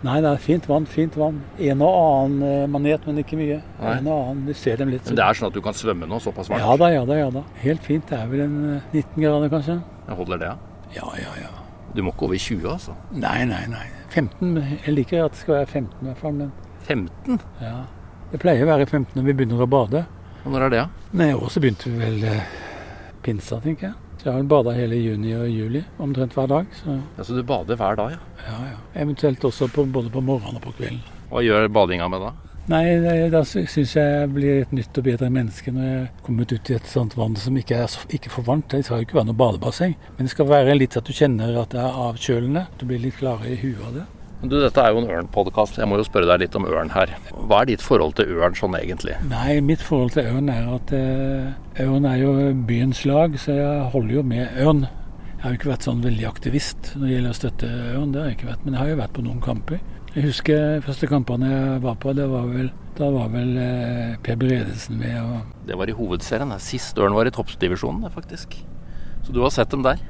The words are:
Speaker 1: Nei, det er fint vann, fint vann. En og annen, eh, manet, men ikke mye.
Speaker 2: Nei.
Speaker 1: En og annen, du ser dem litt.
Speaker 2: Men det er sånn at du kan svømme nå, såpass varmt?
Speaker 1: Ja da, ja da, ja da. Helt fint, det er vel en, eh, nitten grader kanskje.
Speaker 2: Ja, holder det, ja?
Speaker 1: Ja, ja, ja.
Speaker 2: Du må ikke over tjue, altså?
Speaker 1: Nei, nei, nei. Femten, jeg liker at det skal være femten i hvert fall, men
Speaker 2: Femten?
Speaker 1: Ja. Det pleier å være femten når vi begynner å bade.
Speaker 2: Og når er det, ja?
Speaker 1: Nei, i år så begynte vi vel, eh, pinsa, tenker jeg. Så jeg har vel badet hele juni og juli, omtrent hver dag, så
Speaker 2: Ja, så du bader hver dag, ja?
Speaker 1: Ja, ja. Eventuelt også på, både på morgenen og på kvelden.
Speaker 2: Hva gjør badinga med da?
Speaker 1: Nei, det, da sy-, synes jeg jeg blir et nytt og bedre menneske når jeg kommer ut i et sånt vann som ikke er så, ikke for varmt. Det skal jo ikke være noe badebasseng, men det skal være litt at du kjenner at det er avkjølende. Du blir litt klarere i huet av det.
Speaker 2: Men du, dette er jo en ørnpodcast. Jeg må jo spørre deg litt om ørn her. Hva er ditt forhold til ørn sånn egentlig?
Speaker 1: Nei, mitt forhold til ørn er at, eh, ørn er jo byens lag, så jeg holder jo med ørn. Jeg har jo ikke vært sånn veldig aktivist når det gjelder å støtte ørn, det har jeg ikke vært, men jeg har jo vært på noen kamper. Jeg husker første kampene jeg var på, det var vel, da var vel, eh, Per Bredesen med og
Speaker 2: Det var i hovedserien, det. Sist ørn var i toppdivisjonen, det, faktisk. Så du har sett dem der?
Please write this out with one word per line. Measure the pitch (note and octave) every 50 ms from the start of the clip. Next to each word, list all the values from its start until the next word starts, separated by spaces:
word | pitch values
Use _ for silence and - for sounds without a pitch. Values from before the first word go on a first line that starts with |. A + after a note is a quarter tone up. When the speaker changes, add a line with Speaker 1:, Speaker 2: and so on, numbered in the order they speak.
| -
Speaker 1:
Nei, | B2+ B2+ D3+
det | D#3+ D3+
er | C#3+ C3+
fint | - - D#3 E3+ - -
vann, | C#3+ D#3 D#3+
fint | C#3 - D#3 D#3+ D#3+ - D3+
vann. | D3+ D#3 D#3 D3 C3+ - -
En | - F3+ C#3 C3+ C3+
og | D3 E3+ F#3+ F3+
annen, | E3 D#3 C#3+ C3+ C3+ C3+ C#3+ C#3 C#3
eh, | C#3+ C#3 C#3 C#3 C#3+
manet, | C#3+ C#3+ C#3+ D3 D#3 D3+ -
men | D#3 D3 D3+
ikke | C#3+ - -
mye. | D#3 D#3 D3 D3 D3+ - - - -
Speaker 2:
Nei. | A#2+ A2 A#2 B2+
Speaker 1:
En | C3
og | D3+ D#3 D3 C3 B2
annen, | C3+ C#3+ C3+
du | C#3+ D3
ser | - - C3+ A2+ A#2
dem | C#3 C3+ B2+
litt. | B2+ - -
Speaker 2:
Men | A#2 A#2
det | G2+
er | F#2+ A2 -
sånn | A2+ F#2+
at | F2+ G2+
du |
kan | E2+ G#2 G2+
svømme | - - A2 G2 F2 E2
nå, | D#2+ G2 F#2
såpass | - G#2+ F#2+ - F#2+ -
varmt? | G2+ A#2
Speaker 1:
Ja | G#2+ A2 B2+ C#3
da, | F3 E3+ E3
ja | C#3+ B2
da, | B2 D3 D#3
ja | D3 C3
da. | B2 C3+ D3 - - - -
Helt | C3+ D#3 D#3+
fint, | - - D3 D#3+ D3+ -
det | D3+ A#2
er | A2 A#2
vel | C3 C#3 C#3+
en, | D3 D3 D3 D3 D3 C#3+
eh, | C#3+ - - -
nitten | D#3 C#3 - - D#3+ D#3
grader | D3+ D3+ D3 D3+ C#3+
kanskje. | D3+ D#3+ C#3 D3+ E3+ F3 E3 - - - -
Speaker 2:
Ja, | - A2
holder | F2+ F2+ F2 F#2 F2
det, | E2 E2
ja? | A#2 - - - - - - - -
Speaker 1:
Ja, | - - - - -
ja, | - - - -
ja. | - - - - - - - - - - -
Speaker 2:
Du | -
må | G2 F2+ -
ikke | - - -
over | F#2 F#2+
tjue, | - - A#2 F2+ D#2+ F#2+
altså? | D#3 F3+ - - D#2 - - -
Speaker 1:
Nei, | - D3+ - - - - B2
nei, | B2 G#2 - F#2
nei. | A2+ A2+ G#2+ - - - - - - -
Femten, | E3 C#3+ G#2+ - - F#3 F3+ E3+ D#3+ C#3+ C3+ D3 C#3+ -
jeg | D3+ D3+
liker | C#3+ B2 - F3+ E3 E3
at | D3+ -
det | -
skal | - - D#3 C#3+
være | C#3+ - -
femten | D3 B2 - - - C3
i | C3
hvert | B2+ -
fall, | - D#3
men | D3 C#3+ C#3+ C#3 C3+ - - - - - - -
Speaker 2:
Femten? | D#3 A#2+ F#2 E2 - - - C4 B3 G#3+ - - - -
Speaker 1:
Ja. | A#2+ A2+ A#2 B2 C3 - - - - - - - - -
Det | - D3
pleier | - F3+ D#3 A#2 C3+
å | D#3+
være | D#3 C#3+ C#3 C3
femten | - D3 C3 - - -
når | B2+
vi | C#3 C#3+
begynner | C3 C3+ A2 A#2 A#2+
å | B2 B2
bade. | C3+ C#3 A#2+ F#2+ B2 D#3 E3+ - - - - - - - -
Speaker 2:
Og | C3+ C3+
når | C3
er | C3 C3+
det, | B2 A2+
ja? | C3 F3 - - - -
Speaker 1:
Nei, | - F3+ E3+ D3+
i | C#3
år | A2+ A#2 A#2
så | - F#3
begynte | D3 B2+ G#2 - - B2+
vi | A#2 A#2
vel, | A2+ A2+ A2 G#2+ A2
eh, | A2 G#2+ G#2+ F#2 - - - - - - - - - - - - - - -
pinsa, | - - A2+ G2+ - - A#2 A2+
tenker | A2+ D3+ D#3+ - - F#3+
jeg. | A3+ - - - - -
Så | -
jeg | C#3
har | B2 C3
vel | C#3 C#3
badet | D3+ C#3+ A#2 A#2+ A#2+
hele | A#2+ B2 A2+ A2+ A#2+
juni | A#2 A2+ A2 G#2 G#2+ A2+ A2+
og | A#2 A#2+
juli, | A#2+ A#2 A2 G#2+ A2 A#2+ D3 - - - -
omtrent | - C#3 C#3 B2+ C3 B2 -
hver | C#3+ C3+ C3
dag, | C#3 D#3 F#3 - -
så | - - E3 C#3 C3+ C#3 D3+ - -
Speaker 2:
Ja, |
så | G2 F2 A#2+
du | B2 B2
bader | B2 C#3 G2+ E2+ - -
hver | A#2 G#2+ G2 G#2+
dag, | G#2+ G#2 B2
ja? | D#3+ E3+ E3+ - - - -
Speaker 1:
Ja, | - A2 A2+ B2+ C3+
ja. | A#2 G#2 - - - F3
Eventuelt | D3 D3 C#3+ - - D3 C3 - -
også | C3 A#2 - C3+ B2
på, | - D3 C#3+ C3+
både | B2+ C3+ A#2 A#2
på | A2 C3+ C3
morgenen | C3 C3+ B2 G#2 - -
og | A2+
på | - A2+ G#2+
kvelden. | - A#2 A#2 A#2+ B2 A#2 - - - - -
Speaker 2:
Hva | - A#2+ A#2+
gjør | A2+ G#2 G#2 A2 G#2+
badinga | G#2 G#2+ G2 F2 F#2 F2 E2+ F#2
med | F#2 F#2+
da? | F#2+ A2+ C#3+ - - - - - - -
Speaker 1:
Nei, | E3 D#3+ E3 F3 F3 E3+
det, | E3+ E3+ E3+ E3 E3 E3+
da | D#3+ D#3+ D3
sy-, | - - G3+ E3+
synes | - - D#3 C#3+ B2+ -
jeg | D#3 D3
jeg | D3 C#3+ D3 C#3+ C#3+
blir | C#3 C#3+ C#3 C#3+ C#3 C#3
et | B2+ -
nytt | - B2+ A2+ - - C#3
og | B2
bedre | C3 A#2+ A#2 C3 B2+
menneske | B2+ C3 B2 A2 G2 - - C3+
når | B2 C3 C3
jeg | C3 C3 C3 B2+ B2 - -
kommer | - - A#2+ A2+ A#2+ -
ut | B2 A2 - -
i | C3
et | A2 -
sånt | - - C3 A#2+ G#2+ -
vann | A#2+ A2 A2 A2
som | G#2 G#2 C3 C3
ikke | C3+ - - A#2+
er | A#2+ A#2+
så, | A2+ - - - -
ikke | - C3+ - -
for | - -
varmt. | A#2+ A#2+ C3+ D3+ D3 -
Det | - C#3 C#3
skal | - A#2+ A2+
jo | A#2
ikke | - - D3+
være | A2 A2
noe | A2+ G#2+
badebasseng, | C3 A2+ G2 - G2 A2+ G#2+ - E3+ F#3 D#3+ - - - -
men | - B2+
det | C3+
skal | - - D3+ C#3
være | D3 C#3+ C3 C3 C#3+
litt | C#3+ C3 B2 -
at | B2 A2+
du | -
kjenner | C3 - D3+ C#3 B2 A2 A2 A#2 A#2 A#2+
at | A#2 -
det | - A#2+
er | B2 B2+ B2+ C3 B2 A#2+
avkjølende. | A2+ A#2 - - B2 A#2 A#2+ B2+ C#3+ E3+ F#3 - - -
Du | C3
blir | B2 B2 A#2
litt | A#2 C3 -
klarere | - C#3 C3 A#2 G#2+ A2 A#2+
i | B2+
huet | G#2 A2 C3+ A#2+ G2+ G2+
av | A#2 A#2+
det. | C#3+ F#3 - - - - - - -
Speaker 2:
Men | - B2+
du, | C3+ C#3+
dette | C#3+ B2 - C#3
er | B2+ A2+ G#2+
jo | A#2
en | A#2+ A2
ørnpodcast. | F2 E2+ F2 F2+ - G#2 G2 F#2 - G#2+ G#2+ G#2 - -
Jeg | A2+ G#2
må | G2+ G2+
jo | A2
spørre | - - G#2 F2 E2+
deg | F2 F2+ F#2
litt | - -
om | G#2+ F#2+
ørn | E2 E2 D#2+ D#2+ D#2 D2
her. | F#2+ F#2+ F2 E2+ - - - -
Hva | - G#2+ G#2+ G#2+ G#2 A#2+
er | C3
ditt | A2+ -
forhold | - - C3+ G2+ D#2+ D#2 D2+
til | - G#2+ - F2+ E2
ørn | E2 F2+ F#2
sånn | - - F#2+ F2+ D#2+
egentlig? | D#2+ E2+ F2+ - - - - - -
Speaker 1:
Nei, | C3+ B2 A2+ B2 C#3 D3 D3
mitt | C#3+ C#3 D#3+ -
forhold | - - D#3+ C#3 B2 B2 -
til | D#3 B2+ A2+
ørn | A#2+ C3 C#3+ C#3+
er | B2+ A2+ A2+ A#2+ B2
at, | B2+ - - -
eh, | C3+ C3 C3 C3 C3 C3+ C3+ C3+ C3+ C3 C3+ C3+ - - - - -
ørn | C3+ C3+ C3+ C#3 C#3+
er | C3+ B2+ B2+
jo | C3+ C#3 C#3 C3+ C#3 C#3 C3+ C3 A#2+ A2
byens | A#2+ A#2+ B2+ C3 B2+ - -
lag, | C#3+ C#3 D3+ E3 E3+ D3
så | C3 - - C#3+
jeg | C#3+ C#3+ C#3+ D3 D3 C3+ B2+
holder | B2 C3+ A2+ A2 A#2+
jo | C#3+
med | C#3+ B2+ A#2 A#2+ B2 A#2+ A2+ B2+
ørn. | C3+ D3+ D#3 D3 C3+
Jeg | B2+ - - - - - - - - - -
har | - B2
jo | B2 A#2
ikke | - D3
vært | B2+ A#2 - C#3
sånn | A#2+ A#2+ A#2+
veldig | B2 A#2 G#2+ A2+ A2
aktivist | - - - - B2+ D3 - - - - - - -
når | C#3+ C#3 C3
det | C3
gjelder | B2 B2 B2 A2+
å | -
støtte | - B2 - - - A#2 A#2 A#2+ A#2+ A#2+ A#2+
ørn, | C3+ D3 C#3+ C3+
det | C#3
har | D#3 C#3+
jeg | A2+ -
ikke | A#2+ A#2+
vært, | A2+ - -
men | C#3 C3+
jeg | B2 C3+
har | D3+
jo | D#3+ D3
vært | A2 - - C3+
på | A#2+
noen | A#2 A#2 A#2+
kamper. | - C3 A#2+ A2 - - D#3 F#3 - - - - - - -
Jeg | D3 C#3
husker | D3 B2 - - - D3+ D3+ D3+ D3+ D3+ D3+ C#3
første | C#3+ C3+ - - -
kampene | D3 C#3+ B2 B2 A#2+ A#2+ B2+ C3
jeg | C3+ C3+ C3+ C3+ C3+ C3
var | B2 B2+ A#2 -
på, | - C3+ C3+
det | C#3 C#3+ C3+
var | C3 B2 A#2+
vel, | B2 B2 B2+ C3 C3 - - - - -
da | - D3 C#3+
var | C#3 C3 A2 A2 A2+
vel, | A#2+ A#2+ B2+ B2 B2+
eh, | B2 B2 B2 B2 A#2+ A#2+ A#2+ A#2+ A#2 A#2 A2+ A2+
Per | - - A#2 A#2
Bredesen | C3 B2+ B2+ A#2+ A2 G#2 A#2 A2+ - - A2+ A2+
med | A#2 A#2+ A#2+ A#2
og | A2+ A#2 A#2+ A2+ A2 - - - -
Speaker 2:
Det | G2+ G2
var | F2+ F#2+ G#2
i | G#2+ G#2+
hovedserien, | A#2 F#2+ F2+ F2 - - - A2+ C#3 C#3 G#2+
det. | -
Sist | - - - B2 - - -
ørn | A2 G#2 G2 G2+ G#2+
var | C#3
i | C3 -
toppdivisjonen, | - G#2 - - - - F2 F2+ F#3+ - - D3 G3 A3
det, | F3 -
faktisk. | - E3 - E3+ E3 - - - - - - - - - - - - - - - - -
Så | - C3
du | B2
har | B2 C#3
sett | - - C#3+ - -
dem | C#3
der? | C3 C3 D3 E3+ -